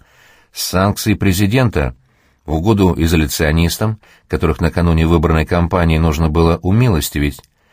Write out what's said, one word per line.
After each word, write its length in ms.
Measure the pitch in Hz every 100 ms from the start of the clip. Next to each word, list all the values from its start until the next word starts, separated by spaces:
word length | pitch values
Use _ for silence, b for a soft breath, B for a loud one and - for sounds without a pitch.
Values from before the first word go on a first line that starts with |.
| b b b b b
санкции 600 | - - 90 98 104 107
президента 840 | 101 98 90 104 123 123 82 65 - _ _ _ _
в 120 | - 78
угоду 380 | 92 104 92 -
изоляционистам, 1000 | 82 82 76 - 78 80 85 - 110 110 b b _
которых 320 | 90 82 78
накануне 460 | 82 87 85 80 82
выборной 400 | 85 78 80 76
кампании 500 | 87 85 92 82 78
нужно 320 | 82 73 80
было 300 | 78 82 82
умилостивить, 840 | 90 107 123 82 - 76 71 67 - b b